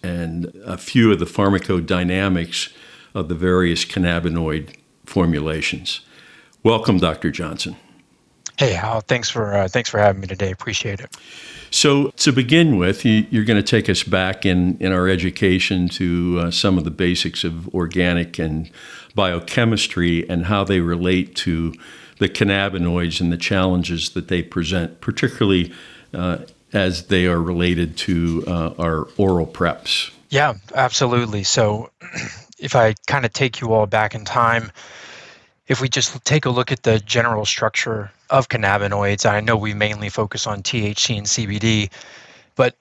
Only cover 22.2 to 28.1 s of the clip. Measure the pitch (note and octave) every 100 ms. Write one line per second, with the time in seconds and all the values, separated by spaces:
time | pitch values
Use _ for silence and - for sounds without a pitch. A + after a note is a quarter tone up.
22.2 | G2 - G2+ G2 G2 F2+ F2 F2 E2+ F2
23.2 | F2 E2+ - G2 F#2 F2+ E2+ E2 - F#2
24.2 | - F2 D#2+ F#2 D#2+ F#2 E2 - - -
25.2 | C3 - G#2 F#2 E2 - - - - -
26.2 | F2+ E2+ - _ _ G#2 F#2 E2+ - F#2+
27.2 | F2+ E2+ E2 F2 F2+ E2+ E2+ - -